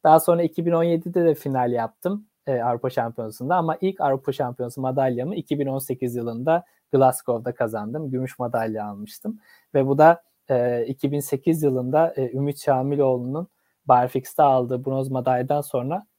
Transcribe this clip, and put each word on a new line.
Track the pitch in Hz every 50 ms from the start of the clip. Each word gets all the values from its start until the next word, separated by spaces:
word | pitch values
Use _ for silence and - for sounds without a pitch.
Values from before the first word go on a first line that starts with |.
| -
Daha | 160 156 160
sonra | - - 170 170 175
iki | 160 - - 165
bin | 170
on | 170 165 170
yedide | 170 170 165 170 180 175 180 170
de | 165 151
final | 151 - 143 135 127 123 123
yaptım, | 120 117 113 113 _ _ - 175 202 208 214 _ _ _ _
e, | - 131 123
Avrupa | 117 120 120 120 - 127
Şampiyonası'nda | - 131 117 117 113 - 113 110 110 - 123 139 180
ama | 180 165 160 160 -
ilk | 185 190 190 -
Avrupa | - 139 135 135 - -
Şampiyonası | 131 - 139 123 120 - 123 117 - 135
madalyamı | 131 131 131 139 135 131 123 120 127 160 208
iki | 175 - _ 151 143
bin | 139
on | 135 131 135
sekiz | 135 - 131 - 131 123 120
yılında | 120 117 120 113 117 127 160 160 175 - _ _ _ _ _
Glasgow'da | - 131 135 131 127 - - - 120 117 120 123 120
kazandım. | - 123 110 110 107 104 107 127 156 156 135
Gümüş | 131 127 131 123 - -
madalya | 123 117 120 117 113 113 107 107 104
almıştım | 104 101 101 104 104 - - - 214 220 - _ _ _ _ _ _ -
ve | 143 135
bu | 135 139
da, | 143 151 165 170 170 _ _ _ _ _ -
e, | 139 123 123 123 120 120 117
iki | 120 135 _ - 139
bin | 143 143
sekiz | 143 - 143 135 _ 175 165 156 151
yılında, | 143 131 127 123 127 135 151 165 160 -
e, | 139 131 120
Ümit | 113 135 139 143 143 -
Şamiloğlu'nun | - 151 135 127 131 139 143 147 139 131 127 123 123 127 135 156 180 - _ _ _ _ _ _ _ 139
barfix'te | 127 123 123 127 - 135 131 - - - 151
aldığı | 143 135 131 123 120 131 123 135
bronz | 135 135 135 135 135
madalyadan | 131 127 123 131 127 123 127 139 147 147
sonra | 143 - - 127 120 135 160 196 214 _ _